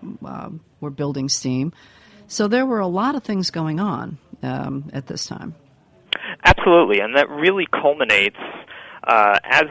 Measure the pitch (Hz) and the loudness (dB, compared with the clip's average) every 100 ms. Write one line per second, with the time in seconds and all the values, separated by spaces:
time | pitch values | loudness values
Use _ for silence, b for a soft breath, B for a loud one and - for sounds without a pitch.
0 | - - - - - 160 - _ 147 139 | -16 -16 -14 -14 -12 -16 -20 _ -12 -6
1 | 143 143 135 - 135 127 143 - b b | -6 -4 -4 -4 -2 -2 -4 -8 b b
2 | b b b - 208 240 262 226 190 175 | b b b -2 0 2 0 0 -2 0
3 | 240 285 - 202 180 170 156 156 202 123 | -2 -2 -4 -2 -2 -4 -4 -2 -2 -4
4 | 113 147 _ - 131 131 135 139 143 135 | -8 -12 _ -12 -8 -6 -6 -8 -8 -10
5 | 135 143 - - - 160 _ _ _ _ | -10 -10 -10 -12 -14 -16 _ _ _ _
6 | _ - B B 175 190 - 170 123 101 | _ -12 B B 2 4 6 6 6 2
7 | 104 135 143 147 165 196 175 - 151 151 | 2 2 0 2 0 0 0 0 0 2
8 | 123 104 98 - - - - B B B | 2 4 2 -2 -14 -16 -18 B B B
9 | - 113 104 101 - 135 151 | 2 4 6 4 2 2 2